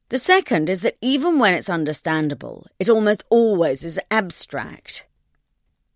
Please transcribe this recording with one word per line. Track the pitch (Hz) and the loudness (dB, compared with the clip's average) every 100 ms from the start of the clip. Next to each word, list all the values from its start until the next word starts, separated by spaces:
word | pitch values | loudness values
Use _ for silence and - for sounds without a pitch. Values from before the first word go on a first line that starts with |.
| _ | _
The | 254 | -2
second | - 381 370 185 156 | 2 2 2 -2 0
is | 185 | -2
that | 202 - | -4 -4
even | 247 269 330 320 | -2 0 0 2
when | 214 | 2
it's | 175 - | 2 -2
understandable, | 170 151 151 165 160 151 143 120 50 - - | -4 -4 -4 -4 -2 -2 -6 -10 -16 -14 -2
it | 185 | 2
almost | 220 208 208 - | 2 2 0 2
always | 233 226 190 165 135 | 4 4 4 2 0
is | 170 156 - | -6 -8 -2
abstract. | 220 185 - - 135 110 - - - - _ _ _ _ _ _ _ _ | -2 -2 -4 -6 -8 -10 -14 -10 -10 -10 _ _ _ _ _ _ _ _